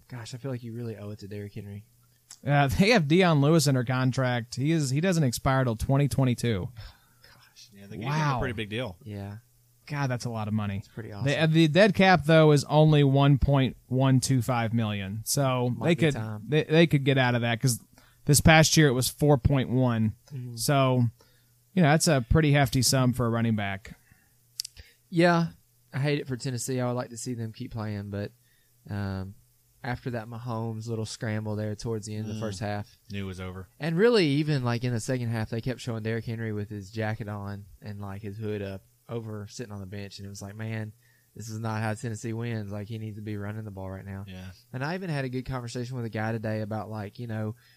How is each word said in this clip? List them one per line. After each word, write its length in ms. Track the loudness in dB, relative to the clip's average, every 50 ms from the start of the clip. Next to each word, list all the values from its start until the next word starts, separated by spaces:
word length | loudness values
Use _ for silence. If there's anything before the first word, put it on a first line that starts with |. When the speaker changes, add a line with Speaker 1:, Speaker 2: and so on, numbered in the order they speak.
| -12 _
Speaker 1:
gosh, 240 | -16 -16 -14 -14 -14
I 40 | -12
feel 140 | -8 -8
like 120 | -8 -8 -10
you 100 | -10 -10
really 240 | -10 -8 -10 -10 -10
owe 120 | -12 -12
it 80 | -12 -12
to 80 | -12 -12
Derrick 240 | -12 -12 -12 -12 -12
Henry. 320 | -14 -14 -12 -12 -14 -16 _ _ _ _ _ _ _ _ -20 -20 -8 -2
Speaker 2:
Uh, 220 | 0 2 2 2 2
they 220 | 2 4 4 6
have 180 | 4 4 4 4
Dion 320 | 4 4 6 6 4 4
Lewis 260 | 4 4 4 4 4 2
under 160 | 2 0 0
contract. 720 | 0 0 0 0 0 0 0 0 0 0 -2 -4 -6 -6
He 160 | -4 0 0
is, 180 | 0 0 0 0
he 100 | 0 0
doesn't 220 | 0 2 2 2 2
expire 400 | 0 0 0 0 0 2 2 2
till 100 | 2 0
twenty 320 | -2 0 0 2 2 2 2
twenty-two. 640 | 2 2 2 2 2 0 0 -2 -2 -2 -4 -6 -10 -14 -18 -20 -20 _ _ _ _ _ _
Speaker 1:
Gosh. 460 | -20 -20 -20 _ _ _ -20 -20 -20 -20
Speaker 3:
Yeah, 140 | -20 -18 -14
they 100 | -12 -8
gave 80 | -6 -4
him 40 |
a 40 | -2
Speaker 2:
Wow. 240 | -2 0 0 0 -2
Speaker 3:
pretty 140 | -2 -4 -4
big 160 | -6 -6 -6
deal. 280 | -6 -6 -6 -6 -8 -12 -14
Speaker 1:
Yeah. 340 | -12 -12 -10 -10 -10 -12 -14 -18 _ _ _ _ _ _ _ _ -8
Speaker 2:
God, 200 | -6 -4 -2 -2
that's 180 | -4 -4 -6
a 40 | -6
lot 180 | -6 -6 -4 -2
of 60 | -2
money. 240 | -2 -2 -2 -4 -6
Speaker 1:
It's 100 | -8 _
pretty 220 | _ -14 -12 -12
Speaker 2:
The, 60 | -8
Speaker 1:
awesome. 280 | -4 -2 -2 0 2 2
Speaker 2:
uh, 40 | 2
the 200 | 4 4 4 4
dead 280 | 6 6 6 6 6
cap, 300 | 6 6 6 6 6 4
though, 260 | 6 6 8 8 8
is 120 | 6 4 4
only 380 | 4 4 6 6 8 8 6 6
one 360 | 6 6 6 6 6 6 6
point 360 | 4 2 2 2 2 2 -2 -6 _ -4
one 320 | 0 2 4 4 4 4
two 200 | 4 2 2 0 2
five 280 | 0 0 0 0 0 0
million. 480 | 0 0 0 -2 -4 -6 -6 -8 -8 -6
So 480 | -4 -2 0 0 0 0 0 0 -2 -2
Speaker 1:
Might 100 | 0 0
Speaker 2:
they 100 | 0 2
Speaker 1:
be 40 | 4
Speaker 2:
could, 140 | 2 2 2
Speaker 1:
time. 300 | 0 -4 -6 -8 -10 -6 -2
Speaker 2:
they, 160 | 0 0 2
they 240 | 4 6 6 6 6
could 160 | 4 2 2
get 140 | 2 4 4
out 160 | 4 4 2
of 60 | 2
that 180 | 2 0 0 0
'cause 200 | 0 0 0 -2 -6 _ _ -20 _ _ _ _ 2
this 140 | 4 4 6
past 380 | 8 8 10 10 8 8 6 6
year 100 | 6 6
it 60 | 6
was 160 | 2 0 -2
four 280 | -2 2 4 4 4 6
point 300 | 4 4 4 2 2 2
one. 420 | 2 2 2 2 2 2 2 0 0 -4 _ _ -14
Speaker 1:
Mm-hmm. 220 | -12 -12 -10 -8 -4
Speaker 2:
So, 480 | 0 2 2 4 4 4 4 4 2 2 0 _ _ _ _ _ _ _ _ _ _ _ 2
you 80 | 4
know, 80 | 6 6
that's 180 | 6 6 4 4
a 160 | 2 2 2 4
pretty 220 | 4 4 6 6 6
hefty 300 | 4 4 4 2 2 2
sum 300 | 2 2 4 2 2 2
for 120 | 2 0
a 40 | 0
running 260 | 0 0 2 2 0
back. 400 | 0 -2 -4 -6 -8 -10 -16 -20 -20 _ _ _ _ _ _ _ _ _ _ _ -10 -10 -10 _ -20 -20 _ _ _ _ _
Speaker 1:
Yeah, 380 | 2 4 4 6 4 4 2 0 -4 -10 _ _ _ _ _ _
I 60 | -6 -4
hate 200 | -2 0 0 -2
it 80 | -2 -6
for 100 | -8 -6
Tennessee. 420 | -6 -6 -6 -6 -4 -4 -2 -2
I 60 | -2
would 80 | -2 -2 -4
like 120 | -6 -8
to 80 | -10 -12
see 160 | -10 -8 -8
them 180 | -6 -8 -8
keep 200 | -10 -10 -12 -10
playing, 400 | -8 -6 -6 -6 -6 -6 -6 -6
but, 200 | -6 -6 -6 -8 -10 _ _ _ _ _ _ _ _ _ _ -10
um, 420 | -8 -6 -6 -4 -6 -6 -8 -10 -12 -18 _ _ _ _ _ _ _ _ -10
after 280 | -8 -8 -8 -8 -8
that 160 | -8 -8 -8 -10
Mahomes 600 | -12 -12 -8 -6 -6 -6 -6 -6 -8 -8 -8 -6
little 180 | -6 -6 -6
scramble 500 | -8 -8 -8 -6 -6 -4 -4 -4 -4 -4
there 180 | -4 -4 -6 -6
towards 320 | -6 -6 -6 -6 -6 -8
the 80 | -8 -8
end 120 | -8 -8 -6
of 60 | -6
the 40 | -6
Speaker 3:
Mm. 20 |
Speaker 1:
first 180 | -6 -8 -6 -6
half. 380 | -6 -6 -4 -6 -8 -10 _ _ _ -12
Speaker 3:
Knew 140 | -10 -8 -8
it 40 | -8
was 120 | -8 -8
over. 300 | -10 -10 -10 -12 -14 -16 _ -8
Speaker 1:
And 180 | -6 -2 0 2
really, 300 | 4 4 6 4 4 4
even, 360 | 2 2 0 0 0 0 0
like, 200 | 0 -2 -2 -2
in 80 | -2 -4
the 60 | -4
second 300 | -4 -4 -4 -4 -4 -4
half, 200 | -4 -4 -4 -4
they 120 | -6 -6
kept 180 | -4 -6 -6 -6
showing 240 | -8 -8 -8 -6 -4
Derrick 220 | -4 -4 -4 -6
Henry 260 | -6 -8 -6 -6 -6
with 180 | -6 -6 -6 -6
his 220 | -8 -10 -12 -10
jacket 360 | -6 -4 -4 -4 -4 -6 -8 -8
on 360 | -8 -8 -8 -10 -10 -12 -14 -18 -20 -18
and, 180 | -14 -14 -12 -10
like, 200 | -10 -12 -12 -10
his 160 | -10 -12 -10 -8
hood 240 | -6 -6 -4 -4
up 220 | -6 -6 -8 -10 -14 _ _ _ _ -10
over 400 | -10 -10 -8 -8 -10 -10 -12 -12
sitting 220 | -12 -12 -12 -12 -12
on 60 | -12
the 60 | -12 -12
bench. 320 | -12 -12 -12 -12 -14 -14
And 60 | -14
it 40 | -14
was 120 | -14 -14
like, 140 | -14 -14 -12
"Man, 360 | -10 -8 -8 -6 -6 -8 -10 -12 _ _ _ _ _ _ _ _
this 140 | -16 -12 -10
is 100 | -10 -8
not 220 | -6 -4 -4 -2
how 120 | -2 -4 -4
Tennessee 400 | -4 -6 -8 -8 -8 -8 -8 -6
wins. 380 | -6 -6 -6 -6 -6 -6 -8 -8
Like, 140 | -10 -10 -10
he 80 | -10 -10
needs 160 | -10 -10 -10
to 60 | -10 -8
be 140 | -8 -6 -6
running 260 | -6 -8 -8 -8 -10
the 80 | -10
ball 180 | -10 -10 -10 -10
right 160 | -10 -10 -12
now." 200 | -12 -12 -12 -12 -12
Speaker 3:
Yeah. 240 | -12 -14 -14 -16 -16 -20 _ _ -10
Speaker 1:
And 100 | -8 -6
I 120 | -6 -6
even 140 | -6 -6 -6
had 140 | -6 -4 -4
a 40 | -6
good 160 | -6 -8 -6
conversation 500 | -6 -8 -8 -8 -8 -8 -8 -8 -8 -8
with 100 | -8 -8
a 40 | -6
guy 240 | -6 -4 -4 -4 -4
today 260 | -4 -4 -4 -4 -4
about, 280 | -4 -6 -6 -8 -8 -8
like, 260 | -10 -10 -10 -10 -12 -12
you 80 | -10
know, 300 | -8 -6 -6 -6 -6 -8 -10 _ _ _